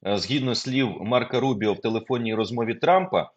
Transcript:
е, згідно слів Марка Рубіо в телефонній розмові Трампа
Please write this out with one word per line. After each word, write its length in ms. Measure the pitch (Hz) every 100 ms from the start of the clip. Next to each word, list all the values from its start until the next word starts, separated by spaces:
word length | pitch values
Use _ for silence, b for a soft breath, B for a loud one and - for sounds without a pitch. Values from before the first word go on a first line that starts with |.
| 95
е, 120 | 101
згідно 360 | - 139 131
слів 420 | 113 - 131 127 87
Марка 400 | 101 123 117 127
Рубіо 320 | 135 113 107
в 80 | 95
телефонній 540 | 113 113 110 127 113
розмові 400 | 110 104 120 113
Трампа 560 | 117 - 185 185 92 80